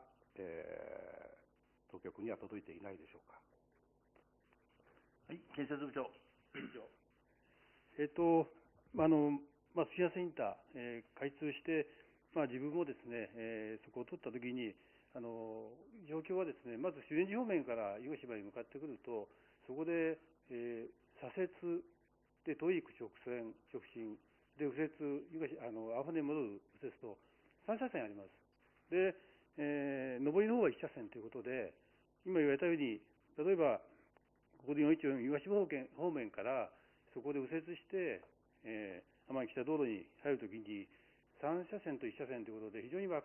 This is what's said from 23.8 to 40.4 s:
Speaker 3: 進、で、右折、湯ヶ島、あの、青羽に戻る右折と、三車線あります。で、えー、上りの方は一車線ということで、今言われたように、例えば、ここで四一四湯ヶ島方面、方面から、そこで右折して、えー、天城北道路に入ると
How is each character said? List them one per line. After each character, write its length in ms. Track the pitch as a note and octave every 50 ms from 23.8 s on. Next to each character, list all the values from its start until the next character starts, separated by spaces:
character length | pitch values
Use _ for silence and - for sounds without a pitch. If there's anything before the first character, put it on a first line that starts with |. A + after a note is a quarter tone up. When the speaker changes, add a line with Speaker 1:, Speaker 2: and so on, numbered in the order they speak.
| - - -
Speaker 3:
進、 240 | A#2+ A2+ G#2+ G#2+ - _ _ _ _ _ _ _ C#3+
で、 60 | D3+
右 160 | C#3 B2 C#3+ D#3
折、 80 | D3+ D#3 - D3+ C#3+ C#3 D3 - F3
湯 80 | E3 D#3+
ヶ 80 | D#3+
島、 200 | B2+ - - A#2
あ 40 | G#2+
の、 200 | G#2+ A2+ A2 A2+ A#2
青 80 | B2+ C#3
羽 80 | E3
に 100 | E3 D#3+
戻 180 | C#3+ C#3+ D3+ D#3
る 220 | B2+ G#2 G2+ G2 - _ - -
右 80 | C#3
折 60 | A#2+ - -
と、 160 | - A2 F#2+ - - _ _ _ - - _ _ -
三 140 | G#3 A3+ G#3+
車 100 | C4 B3
線 140 | - D#3 A2
あ 40 |
り 60 | G#2 G2+
ま 80 | G2+ G2
す。 60 | - - _ _ _ _ _ _ _ _ _ _ -
で、 240 | E3+ F#3 F#3+ F#3+ E3+ - - - - - _ _ _
え 600 | D3+ D3 D3 D3 C#3+ C#3 C#3+ C#3 C3+ C3 C3+ B2+ B2
ー、 20 | C#3
上 180 | D3 D#3+ G3
り 60 | G#3+
の 100 | A3 A#3+
方 40 | B3 G3+
は 60 | C#3
一 100 | A#2 -
車 80 | - - -
線 160 | C3+ A2 G2+
と 80 | -
い 40 | A#2+
う 20 | G#2+
こ 60 | A2+
と 120 | - B2
で、 320 | G#2 B2 C3 B2+ G#2 E2 - _ _ _ _ _ _ _ _ _ -
今 140 | F#3 F#3 E3
言 60 | D3
わ 60 | C#3+
れ 60 | C#3
た 80 | C3 F3+
よ 60 | E3+ E3+
う 20 |
に、 260 | D3+ C#3 A#2+ G#2+ G#2 - - _ _ _ _ _
例 160 | - D3+ F#3 G3
え 20 |
ば、 260 | E3 D#3 C3+ G#2+ - - - - - - _ _ - - _ _ _ _ _ - -
こ 80 | B2
こ 80 | C3+ D3
で 60 | D3+
四 120 | D3 D3+ D#3+
一 100 | D#3 D3+
四 120 | C#3 C3+ B2+ A#2+
湯 80 | C3+
ヶ 80 | D3 C#3+
島 160 | - F#3+ G3+
方 100 | G#3 F#3
面、 240 | D3+ D3+ C3+ C3 - -
方 140 | C#3+ E3 F3
面 180 | D#3 C#3 A2+ G2+
か 140 | - - G2
ら、 260 | B2 C3+ B2 G#2 F2+ - - - _ _ _ _ _ -
そ 80 | B2+
こ 120 | A#2 D3 C#3+
で 60 | C#3
右 160 | C3 B2+ D#3+
折 100 | D#3+ D#3 E3+ F3
し 80 | - - -
て、 320 | F#3+ F#3+ F3 D3 G#2 F2+ - - - _ _ _ _ _ -
え 400 | A2+ A2 G#2+ G#2 F#2+ F2+ F2 - - _ _ _
ー、 40 | -
天 160 | C3+ C3 B2
城 160 | A2 - C3 B2
北 0 |
道 200 | D3 D#3 D3 C3+
路 60 | A#2
に 160 | G#2+ F#2+ - - - -
入 120 | - C#3+ C3+
る 40 |
と 100 | A2+